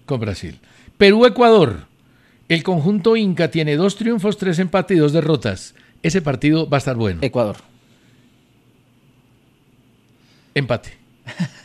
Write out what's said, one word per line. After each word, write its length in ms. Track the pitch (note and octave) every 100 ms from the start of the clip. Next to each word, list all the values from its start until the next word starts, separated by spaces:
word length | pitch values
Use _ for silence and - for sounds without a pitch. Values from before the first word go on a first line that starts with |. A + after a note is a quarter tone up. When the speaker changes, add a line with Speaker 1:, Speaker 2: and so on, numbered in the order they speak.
| -
Speaker 1:
Con 120 | C3
Brasil. 380 | G#2+ F#2+ E2+ - _ _ - _
Perú-Ecuador. 920 | G3+ G#3+ B3 B3 A#3 A3 C#3 F2 - _ _ _ _ _ _
El 140 | E3
conjunto 520 | F#3 F3+ D3+ G#3 A3+
inca 360 | A3+ G#3 E3+ E3
tiene 260 | E3 D3+ D3
dos 180 | G3 -
triunfos, 420 | A3+ A#3 G3+ G3+
tres 200 | F#3+ E3
empates 380 | F#3 F#3+ F3+ F#3
y 40 |
dos 120 | D3
derrotas. 640 | D#3 D#3 D3 G#2+ F#2+ - _ _ _
Ese 200 | E3 F#3+
partido 440 | D3+ B2 D3 D#3 D#3
va 100 | C#3+
a 20 |
estar 160 | C3+ A#2+
bueno. 220 | A2 E2+
Speaker 2:
Ecuador. 340 | C3 B2+ G#2+ F#2+ _ _ _ _ _ _ _ _ _ _ _ _ _ _ _ _ _ _ _ _ _ _ _ _ _ _ _ _ _
Speaker 1:
Empate. 420 | - C3 A#2+ - - _ _ - - D#3+ -